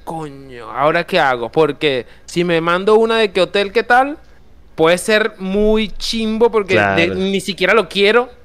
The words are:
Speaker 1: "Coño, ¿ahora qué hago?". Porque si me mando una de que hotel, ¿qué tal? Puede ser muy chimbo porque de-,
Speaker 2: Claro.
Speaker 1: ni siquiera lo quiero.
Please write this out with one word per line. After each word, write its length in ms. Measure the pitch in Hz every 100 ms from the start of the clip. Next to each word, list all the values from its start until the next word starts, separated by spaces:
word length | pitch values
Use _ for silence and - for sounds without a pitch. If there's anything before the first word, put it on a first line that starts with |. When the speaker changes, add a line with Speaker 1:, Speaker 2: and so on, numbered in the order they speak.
Speaker 1:
"Coño, 680 | - 160 151 139 135 120 110
¿ahora 320 | 113 147 165 170
qué 140 | 185
hago?". 320 | 143 123 117
Porque 540 | - 156 135 151 131 - - -
si 180 | 170
me 180 | 175 165
mando 340 | 165 175 196 220
una 220 | 226 226
de 140 | 214
que 100 | 185
hotel, 300 | 175 202 202
¿qué 120 | 226
tal? 340 | 226 247 277 311 - - - - - -
Puede 220 | 160 175
ser 340 | - 214 214 -
muy 500 | 190 196 208 220 214
chimbo 640 | - - 233 220 220 233
porque 240 | 214 185 190
de-, 320 | 202 196 170
Speaker 2:
Claro. 80 | 190
Speaker 1:
ni 260 | 190 196
siquiera 320 | 196 175 180
lo 160 | 220 185
quiero. 400 | 190 196 226 247 -